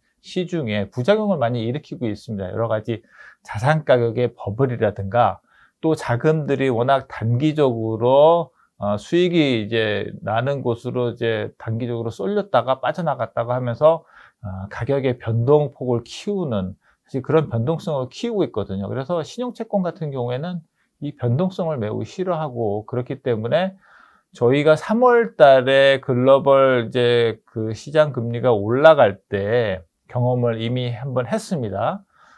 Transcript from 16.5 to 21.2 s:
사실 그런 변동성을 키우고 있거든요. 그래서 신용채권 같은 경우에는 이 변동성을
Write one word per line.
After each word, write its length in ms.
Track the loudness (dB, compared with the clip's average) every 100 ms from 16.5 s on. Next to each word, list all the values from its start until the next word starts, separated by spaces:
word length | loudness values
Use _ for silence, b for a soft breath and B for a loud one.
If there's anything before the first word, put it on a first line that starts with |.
| -4 -6 -10 _ _
사실 180 | _ -8
그런 260 | 0 0 0
변동성을 600 | -2 -2 -4 -4 -6 -6
키우고 340 | -6 -6 -2 -2
있거든요. 440 | -4 -6 -6 -6
그래서 320 | -6 -4 -6
신용채권 640 | -6 -8 -10 -10 -4 -4
같은 260 | -4 -6 -8
경우에는 520 | -6 -6 -6 -6 -10 -12 _ _ _
이 160 | -12
변동성을 640 | -4